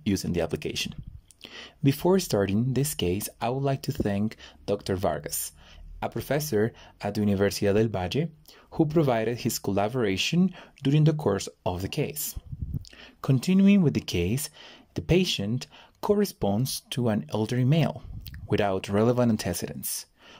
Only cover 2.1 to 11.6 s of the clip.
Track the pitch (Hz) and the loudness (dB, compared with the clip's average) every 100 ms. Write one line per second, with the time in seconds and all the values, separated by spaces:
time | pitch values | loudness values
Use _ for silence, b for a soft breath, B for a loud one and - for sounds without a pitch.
2.1 | 190 180 104 95 101 131 127 143 - 87 | 2 2 0 2 0 0 0 -2 -2 -2
3.1 | 98 - - 117 135 139 135 - - 107 | -2 -4 -6 -4 -2 -2 -2 -4 -2 -2
4.1 | 98 107 - B B - 101 - 95 95 | 0 -2 -4 B B -4 -4 -2 0 0
5.1 | 76 78 - - - B B B - 110 | -2 -6 -8 -8 -12 B B B -8 -6
6.1 | 117 - 143 151 104 117 B B B 101 | -6 -2 -2 0 0 0 B B B -6
7.1 | 104 104 98 101 - 101 101 110 98 90 | 0 0 2 2 2 2 4 2 0 -2
8.1 | 117 165 - - B B - 156 165 139 | -2 -2 -6 -20 B B 0 2 4 4
9.1 | 113 110 120 117 - - 98 107 127 104 | 2 0 -2 -2 -2 -2 0 0 0 0
10.1 | 95 - 170 185 B B B 139 151 156 | 0 0 2 2 B B B 2 4 4
11.1 | 151 101 98 - - | 4 0 0 -4 -6